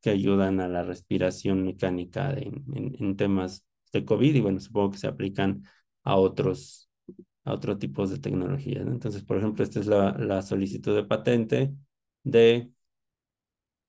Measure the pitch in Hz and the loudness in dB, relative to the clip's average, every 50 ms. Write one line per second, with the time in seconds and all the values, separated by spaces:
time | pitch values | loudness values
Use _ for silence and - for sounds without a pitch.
0 | - 113 104 98 95 98 98 98 95 95 95 95 92 90 87 87 87 92 90 - | -2 0 0 2 2 4 4 4 4 2 2 0 -2 -2 -2 -4 -4 -4 -8 -10
1 | - - 101 95 92 92 90 - - 98 95 95 95 95 92 - 95 92 90 90 | -6 -4 -2 0 0 0 -2 -2 -2 0 0 0 0 -2 -2 -2 -2 -2 -2 -4
2 | 87 90 - - - - 139 139 135 - - - - - - - - - - - | -6 -6 -6 -4 -4 -4 -4 -6 -6 -8 -10 -12 -10 -10 -8 -6 -6 -6 -6 -4
3 | 104 98 98 101 104 101 98 95 92 92 95 - _ _ _ _ _ _ - 104 | -4 -4 -2 0 0 2 2 0 0 -2 -6 -12 _ _ _ _ _ _ -4 -4
4 | - - 110 104 120 151 151 127 107 98 95 95 - - - 101 101 98 98 - | 0 0 2 4 4 4 4 4 2 2 0 -2 -6 -4 -2 0 0 0 -2 -4
5 | - - - - 98 98 98 98 98 98 98 101 - - _ _ _ _ _ _ | -6 -6 -6 -4 -6 -4 -2 0 0 0 0 -2 -8 -16 _ _ _ _ _ _
6 | _ - 98 95 95 92 95 - 95 95 90 - - - - - _ _ _ _ | _ 2 4 6 6 4 4 2 0 0 0 -2 -6 -14 -20 -20 _ _ _ _
7 | _ - - - - _ _ _ _ - 110 101 - 107 104 98 - 98 98 - | _ -20 -20 -20 -20 _ _ _ _ -6 -6 -4 -2 -4 -4 -4 -4 -6 -4 -2
8 | 101 95 95 92 - 98 98 92 90 90 95 92 - - - - - 127 127 123 | -2 -2 -4 -6 -6 -4 -2 -2 -2 -2 -2 -4 -4 -6 -6 -4 -4 -4 -4 -4
9 | - 110 101 98 - - 117 95 107 107 107 - 107 101 - 110 101 104 104 101 | -4 -6 -6 -8 -4 -4 -2 0 0 0 0 0 -2 -2 -2 -4 0 2 4 4
10 | 98 101 101 - 113 101 98 95 95 - 101 98 98 98 98 98 - - 104 104 | 4 4 2 0 -2 -2 -2 -2 -2 -2 -2 -2 -2 -2 -4 -6 -4 -2 0 0
11 | 101 - - 107 - 123 123 117 113 110 - 123 135 139 - - - _ _ _ | 0 0 -2 0 2 2 2 2 2 0 0 0 0 -2 -4 -8 -16 _ _ _
12 | _ _ _ _ - 139 - 117 117 117 117 120 120 - _ _ _ _ _ _ | _ _ _ _ -4 4 6 8 8 8 6 4 0 -6 _ _ _ _ _ _
13 | _ _ _ _ _ _ _ _ _ _ _ _ _ _ _ _ _ | _ _ _ _ _ _ _ _ _ _ _ _ _ _ _ _ _